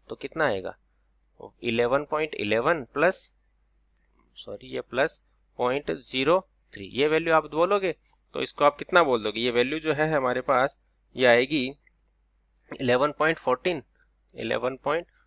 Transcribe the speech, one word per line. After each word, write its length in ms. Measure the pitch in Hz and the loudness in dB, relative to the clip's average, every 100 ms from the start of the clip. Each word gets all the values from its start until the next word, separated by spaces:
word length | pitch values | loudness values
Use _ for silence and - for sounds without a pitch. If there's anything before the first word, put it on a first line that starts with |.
| - | -16
तो 80 | 120 | -14
कितना 300 | 139 160 147 | -10 -4 -2
आएगा, 300 | 98 90 - _ _ _ _ _ - 104 - | -2 -6 -14 _ _ _ _ _ -20 -20 -10
इलेवन 420 | 117 113 120 139 | -4 -2 0 0
पॉइंट 300 | 147 151 156 - | -2 -6 -6 -6
इलेवन 480 | 104 110 131 170 117 | -2 0 0 -2 -4
प्लस, 380 | 139 170 190 - _ _ _ _ _ _ _ _ _ _ - | -2 0 -2 -8 _ _ _ _ _ _ _ _ _ _ -20
सॉरी, 380 | - 101 127 | -16 -16 -12
ये 60 | 127 | -10
प्लस 420 | - 120 156 - _ _ _ - | -6 -2 -2 -4 _ _ _ -4
पॉइंट 320 | 123 139 143 | -2 -2 -4
ज़ीरो 540 | 156 120 131 135 185 - _ _ | -8 -6 -2 2 2 0 _ _
थ्री, 120 | - 98 | -18 -8
ये 200 | 107 147 | 0 2
वैल्यू 260 | 160 165 | 2 2
आप 100 | 160 151 | 2 2
बोलोगे 440 | 147 180 202 190 - _ _ _ | 0 0 0 -2 -6 _ _ _
तो 60 | - | -8
इसको 220 | 131 - | -6 2
आप 120 | 147 - | 2 2
कितना 240 | - 180 | 2 4
बोल 180 | 156 120 | 4 2
दोगे, 160 | 107 107 | 0 -2
ये 100 | 120 | 0
वैल्यू 280 | 117 127 156 | 2 0 -2
जो 120 | 156 | -2
है 140 | 147 156 | 0 0
हमारे 300 | 151 127 123 | 0 0 -2
पास 360 | 127 131 135 - _ _ _ 123 | 0 2 2 -2 _ _ _ 2
ये 100 | 127 | 6
आएगी 360 | 117 131 151 127 143 _ _ _ _ _ _ _ _ - | 6 4 0 -2 -6 _ _ _ _ _ _ _ _ -16
इलेवन 420 | - 127 123 147 - | -4 0 2 2 0
पॉइंट 200 | 156 165 | 0 0
फ़ोर्टीन, 440 | - 127 180 160 - _ _ _ _ | -2 -2 -2 -4 -8 _ _ _ _
इलेवन 420 | - 113 117 123 131 | -10 -4 -2 -2 -4
पॉइंट 300 | 143 160 175 _ | -4 -4 -6 _